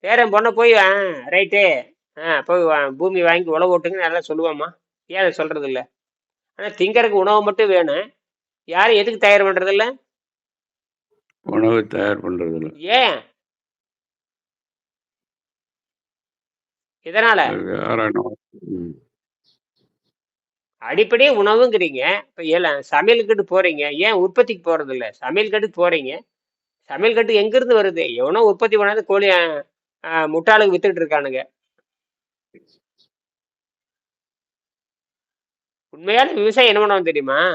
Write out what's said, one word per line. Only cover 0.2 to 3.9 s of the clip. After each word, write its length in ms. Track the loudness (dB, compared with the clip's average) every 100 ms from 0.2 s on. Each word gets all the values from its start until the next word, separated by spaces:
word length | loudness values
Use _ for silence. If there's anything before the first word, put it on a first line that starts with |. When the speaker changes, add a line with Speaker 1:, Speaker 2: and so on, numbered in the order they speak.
Speaker 1:
என் 140 | 2
பொண்ணை 160 | 2 0
போய், 200 | 2 4 6
"ஆ, 120 | 6 2 -2 -6 -4
ரைட்டு, 340 | -2 0 2 2 0 -6 _ _ -12
ஆ, 100 | -4 -4
போய் 200 | 0 0
வா-, 300 | 2 0 -2 -2
பூமி 240 | -4 0
வாங்கி 280 | 2 2 0
உழவு 220 | 0 2
ஓட்டுங்க" 280 | 0 -2